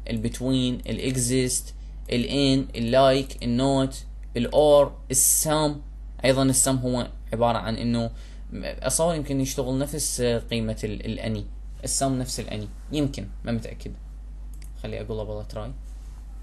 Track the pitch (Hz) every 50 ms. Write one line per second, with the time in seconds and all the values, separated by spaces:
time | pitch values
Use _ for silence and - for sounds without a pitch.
0 | - - 117 110 107 117 117 - 123 131 131 131 127 127 123 - - - 113 95
1 | - 135 127 127 120 120 131 131 127 127 123 - - - - - - - - -
2 | - - 120 120 117 - 120 139 139 135 135 135 - - - 113 117 117 123 131
3 | 135 135 135 139 135 - - - - 120 120 123 135 139 139 135 135 135 - -
4 | - - - - - - - 120 120 - - 131 151 151 143 143 139 - - -
5 | - - 131 - - - - - - 156 151 156 156 147 147 143 - - - -
6 | - - - - - 127 131 135 135 131 131 - - 135 131 127 123 127 123 123
7 | 117 - - - - - 117 113 120 117 117 101 90 110 113 - - 120 117 117
8 | 117 117 - - - - - - - - - - - - - - - 110 - -
9 | 160 175 165 151 139 139 139 135 135 131 - 143 123 127 131 131 143 139 - 151
10 | - - - - 123 120 117 113 - - 120 113 110 110 110 - - 107 101 95
11 | - 113 107 98 101 110 110 104 101 - - - - - - - - - - -
12 | 139 135 131 127 127 123 - - 101 - - 107 104 101 - - - - - 151
13 | 143 135 - - 98 - - - - 113 117 113 - 110 - - - 101 98 -
14 | - - - - - - - - - - - - - - - - - 110 107 107
15 | 107 110 110 107 107 107 107 107 104 - - 107 107 123 135 - - - - -
16 | - - - - - - - -